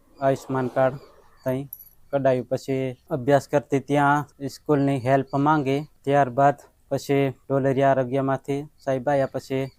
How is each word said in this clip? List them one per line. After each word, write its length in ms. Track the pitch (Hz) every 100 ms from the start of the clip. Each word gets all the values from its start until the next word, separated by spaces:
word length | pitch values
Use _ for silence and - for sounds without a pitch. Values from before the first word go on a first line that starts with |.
| _ -
આયુષ્યમાન 460 | 139 131 - 131 127
કાર્ડ 280 | 135 131 135 - _ _ _
ત્યાં 260 | - 131 139 - - _ _
કઢાયું. 340 | 143 135 127 120
પછી 500 | 131 - 131 131 123 -
અભ્યાસ 380 | 156 123 143 -
કરતી 320 | 147 - 139
ત્યાં 680 | - 143 143 147 143 - 139
સ્કૂલની 500 | - - 147 139 139
હેલ્પ 380 | 117 139 131 135
માંગી. 460 | 143 156 131 139 151 _
ત્યારબાદ 540 | - 143 139 120 139 139 - _ -
પછી 400 | 139 - 139 139
ડોલેરિયા 600 | 127 - 139 135 131 135
આરોગ્યમાંથી 800 | 135 127 135 135 131 - 139 151 _
સાહેબ 260 | - 135 123
આવ્યા. 160 | 143 135
પછી 460 | 131 - 135 135